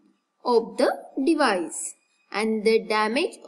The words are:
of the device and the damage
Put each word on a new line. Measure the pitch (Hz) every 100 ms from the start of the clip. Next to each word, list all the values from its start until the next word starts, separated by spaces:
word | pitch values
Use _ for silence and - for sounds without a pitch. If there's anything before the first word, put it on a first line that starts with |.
| _ _ _ _
of | - 233 - -
the | 277 - - -
device | 269 302 262 190 165 - - - _ _ _
and | - 220 220
the | 208 226 220
damage | 214 214 247 370 -